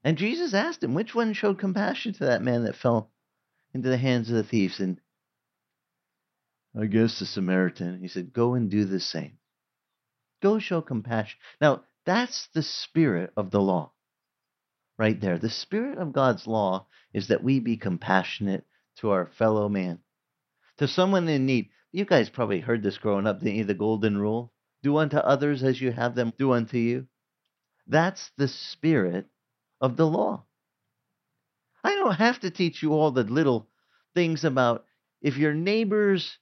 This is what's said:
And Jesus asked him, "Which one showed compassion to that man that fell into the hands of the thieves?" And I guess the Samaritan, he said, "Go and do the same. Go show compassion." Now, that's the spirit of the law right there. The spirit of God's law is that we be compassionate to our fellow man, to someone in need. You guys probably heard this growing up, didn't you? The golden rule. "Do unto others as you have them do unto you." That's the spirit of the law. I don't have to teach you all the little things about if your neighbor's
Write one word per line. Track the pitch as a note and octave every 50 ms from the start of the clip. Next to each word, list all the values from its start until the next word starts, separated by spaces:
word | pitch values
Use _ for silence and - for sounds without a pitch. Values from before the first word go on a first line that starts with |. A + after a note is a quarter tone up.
| -
And | D3 E3
Jesus | D3 G3 A3 C4+ E4 F4 D4 F#3+
asked | G3 A#3+ E4+ D#4+ - -
him, | - B2+
"Which | E3+ A3+ A3+ -
one | A#3 A#3 A3 G#3
showed | - - G#3 G3 G3
compassion | G#3 F#3+ F3+ G3 G#3 G3+ C4+ - - A3+ G3
to | - C#3+
that | C3 A#2+ -
man | - B2 A#2+ A#2+ A#2
that | G#2+ -
fell | - - B2 A#2 A2 A2 _ _ _ _ _ _ _ _ _ _ _ _ _ -
into | C3+ B2 C3
the | C3
hands | B2 B2+ C3 B2+ A#2+ A2+ A2
of | A#2+
the | A2+ G#2
thieves?" | - - A2 G2 F2+ - -
And | G2 F#2 F2+ - _ _ _ _ _ _ _ _ _ _ _ _ _ _ _ _ _ _ _ _ _ _ _ _ _ _ _ _ _ _ _ _ _ _ -
I | A2+ A2
guess | G#2+ G2 A2 A2+ A2+ - -
the | F#2+
Samaritan, | - - G2+ F#2+ F#2 F#2 F#2 F#2 F2+ - - F#2 F2 F#2 F#2
he | F#2
said, | F2+ - F#2+ F2+ - _
"Go | A#2 A#2 A#2+ B2
and | B2+ A#2 F#2+
do | G2 G#2 G#2
the | F#2+ G2 F#2
same. | - - - D#2+ D2 D2 - _ _ _ _ _ _ _ _ _ _ _ _ _ _ _ _ _ _ _ _ _
Go | - G3 A3
show | A3 G3+ - F3+ E3
compassion." | D#3 - C3 A2 G#2+ B2 A2+ A2 G#2 - - _ - - - _
Now, | D3+ D3 C3 - _ _ _ _ _
that's | F3 F#3 A#3 B3 B3 - - -
the | _ _ D#3+ D3+
spirit | - - - - - _ D#3+ E3 C#3 F#2+ E2+ F#2 - _
of | - G2+ F#2
the | G2+ G#2
law | G2 G2 F#2 E2+ D2+ - _ _ _ _ _ _ _ _ _ _ _ _ _ _ _ _ _ _ _ _ _
right | - A2 G#2+ G#2+ F#2+
there. | G#2 F#2+ F2
The | F2+ - A2+
spirit | - - - _ F#3+ G#3+ A#3+ C#4+ C#4
of | - F#3 D3 C3
God's | C#3+ C3+ B2+ A2+ F2+ -
law | A2 A2+ A2 G#2 F#2+ F#2 F#2+ - _ _ - _ _ -
is | G2+ F#2
that | - G#2+ - -
we | B2 C#3 C3
be | A2+ A#2 A2+
compassionate | G#2+ - G2+ F2+ E2+ - - F#2+ F#2+ F2+ - - - G#2+ G2+ F#2+ - _ _ _ _ _ _ _
to | - - G#2+
our | G2+ F#2 F2
fellow | E2 _ - A2+ A2 A2 G#2+ G#2
man, | G#2 G2+ G2 F#2 F2+ E2+ F2 _ _ _ _ _ _ _ _ _ _ _ _ _ _ _
to | - D3
someone | C3+ - - F#3 F#3+ G3 F#3 E3+
in | E3 D3+ C3+ C3
need. | C3+ C3 A#2 G2 - _ _ _ _
You | - F3+ G3+
guys | - F3+ C#3 A2 -
probably | - - A#2+ G#2 G2+ F2
heard | D#2 A#2+ A#2 A2+
this | G2+ G2+ -
growing | - - A2 G2+ G2 G2
up, | G#2+ G2 -
didn't | - A2 G2
you? | A2 G#2+
The | G2 G2+
golden | F2+ G#2 A2 A2 G#2+ G#2+ G#2+ G2+
rule. | G2+ G2+ G#2+ A2 A#2 A#2+ A#2+ _ _ _ _ _ _
"Do | - C#3+ C#3+
unto | D#3 D#3 D3 D3
others | D3 - B2 C#3 C3 C#3+ D3 D3 B2+
as | C3 C3+ B2+ B2+
you | C3 B2+
have | A#2 A#2+ A#2+ B2 A#2+
them | B2 A#2+ A#2 A2+
do | - C3+ C3+ B2
unto | A#2+ A2+ A2 -
you." | A#2+ A#2 A#2 A#2+ B2+ C3 _ _ _ _ _ _ _ _ _ _ _ _ _ _ _ _
That's | - B2+ D#3 E3+ F#3+ F#3+ - - - _
the | - C#3
spirit | B2+ - - - - - _ - D#3+ D#3+ B2+ F#2 F2+ F2 F#2+ G2+ _ _ _ _ _ _ _ _ _ _ _
of | C3 C3 A#2+
the | - D#3+
law. | D#3+ D#3 G#3+ - - - - - _ _ _ _ _ _ _ _ _ _ _ _ _ _ _ _ _ _ _ _ _ _ _ _ _ _ _ -
I | F#4+ G4+
don't | G4+ F#4+ B3 F#3
have | D3+ A3 A#3 B3 -
to | - F#3
teach | - - F#3 E3 - -
you | D#3 D3+ D3+
all | D3+ D#3 D#3
the | B2 C3 A#2
little | G2+ A#2+ D3 D#3+ C#3 B2 A2 - _ _ _ _ _ _ _ _ _ _
things | F3+ F3 E3 D#3+ C#3 E3
about | D#3 C3 C3 B2+ A#2+ A#2 A2+ _ _ _ _ _ _ _ _
if | - C#3+ B2+
your | C#3 D3+ D3+ D3
neighbor's | D#3 E3+ G3 G#3 A3 A3+ G3 G#3 G#3+ G#3 G3+ G3 F3 - - - _